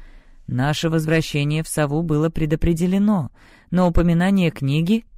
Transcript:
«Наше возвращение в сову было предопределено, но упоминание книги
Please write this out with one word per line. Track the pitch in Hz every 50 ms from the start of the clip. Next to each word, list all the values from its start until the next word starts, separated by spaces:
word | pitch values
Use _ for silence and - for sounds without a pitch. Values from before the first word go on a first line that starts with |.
| - - - - - - - - -
«Наше | - - 123 131 143 151 - - 160
возвращение | 165 165 156 160 165 160 156 - - 147 147 147 151 156 160
в | -
сову | - 156 151 139 143 156 175
было | 165 151 147 156 165
предопределено, | - - 160 151 160 156 - 170 170 156 175 180 185 196 202 214 214 180 127 107 - _ - - - - _ _
но | 170 180 185 175
упоминание | 170 - 165 175 165 165 175 196 202 196 175 160
книги | - - 139 135 143 156 165 175 220 226 - - -